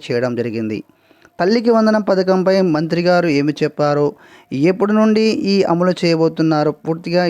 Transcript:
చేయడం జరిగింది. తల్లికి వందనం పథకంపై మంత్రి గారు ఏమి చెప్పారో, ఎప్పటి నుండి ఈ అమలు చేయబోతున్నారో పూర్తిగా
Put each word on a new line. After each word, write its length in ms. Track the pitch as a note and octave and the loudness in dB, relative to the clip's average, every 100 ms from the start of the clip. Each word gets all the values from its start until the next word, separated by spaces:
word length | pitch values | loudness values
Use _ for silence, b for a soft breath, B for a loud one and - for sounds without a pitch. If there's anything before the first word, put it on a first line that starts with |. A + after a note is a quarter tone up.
| - | -4
చేయడం 260 | A#2+ B2 A#2+ | -4 -2 -4
జరిగింది. 380 | A#2 A2+ A2 G#2 - b b b b - | -6 -6 -6 -8 -10 b b b b -4
తల్లికి 320 | F3+ A#3 A3+ A3+ | 0 2 2 2
వందనం 280 | G#3+ G#3+ G#3 | 2 0 0
పథకంపై 440 | F#3+ F#3 F#3 F#3 F#3+ F#3 D3+ | 0 2 0 2 2 2 0
మంత్రి 260 | D#3+ E3+ F3 | -2 -2 2
గారు 180 | F3 F3 C#3+ | 2 2 0
ఏమి 140 | D3 C#3+ | 0 -2
చెప్పారో, 440 | D3+ - D3 D3 D3 B B B B B2 D#3 | -4 -2 0 0 -2 B B B B -2 0
ఎప్పటి 240 | F#3 G3+ G#3+ | 0 0 2
నుండి 260 | A3 G#3+ A3 - G3 G3 | 2 2 0 0 0 0
ఈ 20 | F3+ E3+ | 2 0
అమలు 200 | F#3 F3 E3+ | 0 0 0
చేయబోతున్నారో 680 | E3 D#3+ D#3+ D#3+ D#3 D3+ D3 D#3 | 2 0 0 0 0 -2 -4 -6
పూర్తిగా 360 | E3 F3 F3 | -8 -4 -2